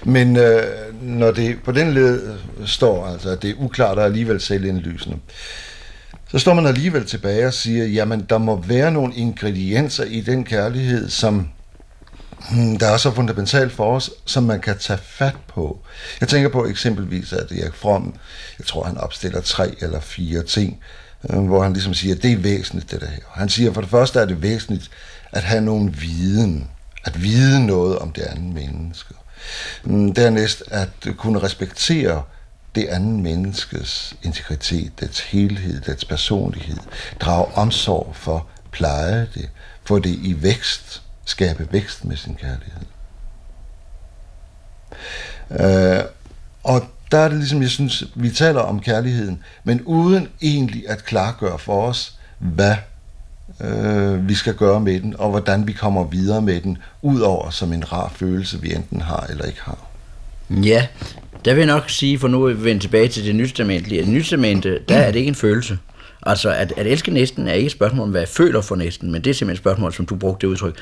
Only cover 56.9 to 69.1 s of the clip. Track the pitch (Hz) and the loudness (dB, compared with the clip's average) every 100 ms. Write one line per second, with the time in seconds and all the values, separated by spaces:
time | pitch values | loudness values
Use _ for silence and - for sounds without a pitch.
56.9 | - 143 131 104 85 80 - 87 82 78 | -4 0 4 4 2 -2 -4 -2 -2 -4
57.9 | 87 - - 92 92 92 85 82 82 80 | -4 -6 -4 -2 -2 -2 -6 -4 -4 -4
58.9 | - 82 80 - 73 85 - - - - | -6 -4 -4 -6 -6 -8 -8 -10 -12 -14
59.9 | - - - - - - 92 107 113 123 | -18 -18 -16 -16 -14 -4 2 4 4 2
60.9 | - - - - - 117 143 151 147 - | -4 -16 -16 -18 -2 2 4 4 2 0
61.9 | - 139 139 127 127 131 110 113 104 98 | -2 0 2 2 4 2 2 2 2 4
62.9 | 110 120 117 104 107 131 123 104 87 98 | 4 4 2 0 2 0 0 0 0 0
63.9 | 90 92 139 160 147 110 95 95 - - | 0 2 2 2 2 4 2 2 0 4
64.9 | - 107 113 139 139 107 113 117 95 - | 4 6 4 0 2 2 2 0 -6 -8
65.9 | - - - - 104 107 - 92 - 104 | -20 -20 -6 0 2 2 0 -2 0 2
66.9 | 156 - 165 131 - 90 90 143 - 104 | 2 2 2 2 0 0 2 0 2 2
67.9 | 131 104 92 82 - 170 120 101 92 85 | 2 0 0 0 4 4 4 0 -2 -2
68.9 | - 87 | -4 -4